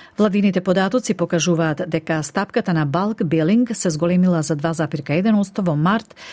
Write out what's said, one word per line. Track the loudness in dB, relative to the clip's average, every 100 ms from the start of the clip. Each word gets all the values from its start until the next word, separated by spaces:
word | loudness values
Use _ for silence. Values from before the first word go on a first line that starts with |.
| -10 0
Владините | 0 2 2 2
податоци | 0 2 2 0 -2
покажуваат | -2 -2 0 2 2 0 -2 -4
дека | -4 -2 -4
стапката | -2 -4 -4 -2 0
на | 0 0
bulk | 0 -2 -2
billing | 0 2 2 2 2
се | 0 -2
зголемила | 0 2 4 4 2
за | 0 -2
два | -2
запирка | -2 -4 -4 -2
еден | 0 2
одсто | 2 0 -2
во | -2 0
март | 2 0 -4 -18 -20